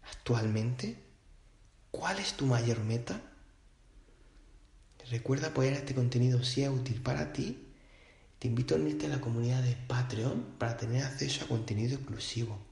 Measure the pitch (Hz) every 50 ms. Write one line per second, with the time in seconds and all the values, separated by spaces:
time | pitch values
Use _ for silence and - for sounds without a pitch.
0 | - - - - - - 120 117 110 110 107 107 110 120 123 127 - 214 233 -
1 | - - - _ _ - - - - - - - - - - - - - - -
2 | - 170 190 196 202 - - - 143 135 123 117 117 117 117 110 107 110 113 120
3 | 120 - 185 226 - - - - - - - - - - - _ - - - -
4 | - - - - - - - - - - - - - - - - - - - -
5 | - 123 120 117 - - 135 143 151 156 - 135 131 131 139 143 143 - 131 131
6 | 123 120 123 123 123 127 127 123 127 - - 139 139 139 135 127 123 131 113 -
7 | - 131 135 147 151 151 - - 175 196 254 - - - - - - - - -
8 | - - - - - - - - - 120 117 117 127 - 160 160 156 151 151 151
9 | 151 151 143 131 117 120 117 117 117 120 127 127 127 123 123 - - - 123 123
10 | 123 - - 107 110 135 175 233 247 - - - - 117 117 - 113 110 120 127
11 | 143 135 - - - 139 131 - 147 - 127 113 110 - 104 101 113 123 135 135
12 | 135 - 113 107 - - - 117 117 107 104 101 101 -